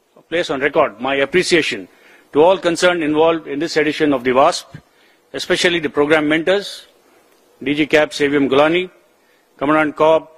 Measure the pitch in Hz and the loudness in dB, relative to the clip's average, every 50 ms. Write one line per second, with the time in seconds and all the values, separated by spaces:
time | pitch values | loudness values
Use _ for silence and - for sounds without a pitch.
0 | _ _ _ _ _ - 160 170 165 - 151 131 139 151 143 165 143 120 101 107 | _ _ _ _ _ -6 -6 -4 -4 -4 -4 -2 -2 0 2 2 0 0 -2 -6
1 | 123 131 139 139 139 135 - 180 170 - 175 160 - - 123 101 90 - _ _ | -6 -4 -2 -2 -2 0 0 -2 0 2 0 0 0 -2 -6 -8 -12 -16 _ _
2 | _ _ _ _ _ _ - 143 160 180 196 180 - 170 170 - 185 180 175 170 | _ _ _ _ _ _ 2 4 4 4 4 2 0 -4 -2 0 0 0 0 0
3 | 160 151 151 151 160 165 170 160 156 143 143 143 160 160 - 160 151 151 143 - | -2 -2 0 2 2 2 2 0 -4 -8 -8 -8 -6 -4 -2 -2 0 0 0 0
4 | 156 147 143 127 120 131 120 131 143 170 175 - - _ - - - _ _ _ | 0 0 0 0 0 0 2 4 4 2 2 -2 -8 _ -20 -20 -20 _ _ _
5 | _ _ _ _ _ _ - 135 - - 180 - - 180 170 170 151 135 - 147 | _ _ _ _ _ _ -12 -8 -4 -4 -2 0 0 0 0 -2 -4 -4 -2 -2
6 | 147 147 160 156 151 147 156 165 160 180 190 202 196 - - - - _ _ _ | 0 2 2 2 2 0 -2 -2 0 0 -2 -2 -4 -8 -14 -18 -20 _ _ _
7 | _ _ _ _ _ _ _ _ _ _ _ - 127 139 147 147 151 131 - 151 | _ _ _ _ _ _ _ _ _ _ _ -8 -6 -4 -2 -2 0 2 2 2
8 | 151 147 - - 147 139 143 147 139 120 131 139 147 156 170 180 180 185 _ _ | 2 2 -2 -2 -2 0 0 0 0 2 2 2 2 2 2 -2 -4 -6 _ _
9 | _ _ _ _ _ _ _ _ _ _ _ - 139 143 156 156 156 147 135 - | _ _ _ _ _ _ _ _ _ _ _ -6 -2 0 0 0 0 -2 -2 0
10 | 156 156 160 156 151 - _ | 2 2 2 2 0 -6 _